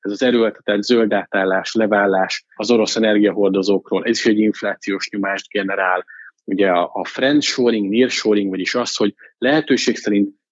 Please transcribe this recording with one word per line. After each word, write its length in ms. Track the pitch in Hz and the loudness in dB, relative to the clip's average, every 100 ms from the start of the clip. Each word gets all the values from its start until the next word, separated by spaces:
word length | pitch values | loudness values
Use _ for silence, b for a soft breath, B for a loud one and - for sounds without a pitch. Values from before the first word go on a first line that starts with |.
Ez 100 | 101 | -10
az 120 | 101 | -2
erőltetett 600 | 127 120 110 - - 104 | 0 2 0 -2 -2 -2
zöld 300 | 104 117 107 | 2 2 2
átállás, 640 | 104 - 101 95 95 - | 0 -2 -2 0 -2 -2
levállás 680 | 113 107 104 101 95 95 - - | -2 2 2 2 2 -2 -4 -12
az 160 | - 101 | -8 0
orosz 260 | 117 107 113 | 2 2 0
energiahordozókról, 1080 | 110 104 104 101 98 95 95 98 - 95 | 2 4 2 2 0 2 2 0 0 -4
ez 140 | - 110 | -2 0
is 80 | 117 | 2
egy 120 | 107 | 2
inflációs 720 | 107 - 104 98 - 98 - | 2 -2 -6 -6 -6 -6 -6
nyomást 380 | 101 98 95 - | -6 -4 -6 -6
generál. 560 | 104 95 98 92 90 - B B _ | -6 -4 -2 0 0 -4 B B _
Ugye 260 | - 95 95 | -6 0 2
a, 200 | 87 87 | 2 0
a 120 | - | -4
friendshoring, 880 | 90 - 131 147 - - 120 113 95 | -8 -2 2 2 0 0 0 2 0
nearshoring, 580 | 113 127 - 110 104 98 | 2 2 0 0 2 0
vagyis 260 | 92 90 | -4 -4
az, 220 | 123 117 - | -4 -4 -2
hogy 180 | 104 b b _ | -2 b b _
lehetőség 580 | 123 156 151 123 - 113 | 0 0 2 0 0 -2
szerint 380 | - 101 101 - _ | -2 0 0 -4 _